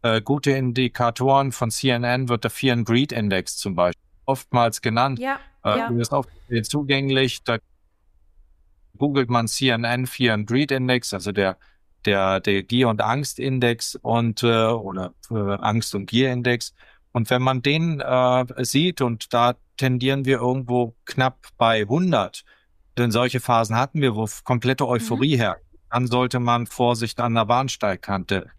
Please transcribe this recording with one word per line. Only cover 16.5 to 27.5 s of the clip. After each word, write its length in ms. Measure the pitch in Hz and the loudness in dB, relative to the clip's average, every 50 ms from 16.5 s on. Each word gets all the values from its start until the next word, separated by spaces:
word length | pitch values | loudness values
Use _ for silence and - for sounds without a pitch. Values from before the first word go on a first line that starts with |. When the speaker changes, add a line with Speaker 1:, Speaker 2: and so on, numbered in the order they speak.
| 120 120 - - _ _ - _ _ _ _ _ | -2 -2 -4 -10 _ _ -20 _ _ _ _ _
Speaker 1:
Und 180 | _ 120 113 - | _ -4 0 0
wenn 120 | 127 123 | 0 2
man 200 | 127 131 131 127 | 2 2 0 0
den, 380 | 120 143 143 160 165 170 160 143 | 0 0 0 0 0 -2 -2 -4
äh, 460 | - 135 127 127 127 127 127 127 127 120 - - - | -2 0 2 2 4 4 4 2 0 -2 -4 -6 -6
sieht, 380 | 117 - 139 160 180 170 - | 0 0 2 2 0 0 0
und 320 | 135 120 117 113 - - - | -2 -2 -2 -4 -8 -2 0
da 220 | 120 120 120 123 _ _ _ _ - | 2 2 2 0 _ _ _ _ -4
tendieren 480 | 135 131 127 123 123 131 135 139 135 | -2 0 0 0 0 0 -2 0 0
wir 140 | 131 135 120 | 0 0 0
irgendwo 560 | 120 123 127 135 127 117 123 123 120 117 117 _ _ | 0 -2 -2 -2 -4 -2 0 0 0 -2 -4 _ _
knapp 420 | - - - 131 131 - _ _ - _ _ | -8 -2 0 0 0 -2 _ _ -20 _ _
bei 280 | 120 113 113 110 107 | 2 2 4 2 2
hundert, 580 | 101 120 160 185 185 156 117 98 90 - - - _ _ _ _ _ _ _ _ _ _ - | 0 0 0 2 2 2 0 0 -2 -6 -16 -20 _ _ _ _ _ _ _ _ _ _ -2
denn 140 | 123 120 | 0 2
solche 300 | 104 117 123 127 - 123 | 2 2 2 2 0 -2
Phasen 340 | - - 123 113 113 104 110 | 0 2 2 2 4 2 2
hatten 260 | 113 131 139 _ 156 | 0 0 0 _ 0
wir, 140 | 143 131 110 | 0 2 2
wo 80 | 107 110 | 0 -4
f-, 200 | 110 - - - | -4 -6 -12 -4
komplette 420 | - 131 120 - 123 131 - 143 120 | -2 -2 0 2 0 0 0 0 0
Euphorie 480 | 123 120 233 220 117 127 - 156 151 | 0 -2 -2 -2 -2 0 0 2 2
Speaker 2:
Mhm. 40 | 123 | 2
Speaker 1:
herrscht, 220 | 117 101 87 - - _ _ - _ - | 0 0 -2 -4 -12 _ _ -20 _ -4
dann 180 | - 120 127 120 | -4 -2 -2 0
sollte 320 | 117 123 127 123 - 127 | 2 0 0 0 0 -2
man 260 | 123 120 120 120 117 | 0 2 0 0 0
Vorsicht 540 | - - - 123 120 120 113 117 113 - - | -6 -2 0 2 2 2 0 -2 -6 -4 -4
an 160 | 117 120 117 | -2 0 2
der 100 | 117 110 | 2 2
Bahnsteigkante 1040 | 104 | 2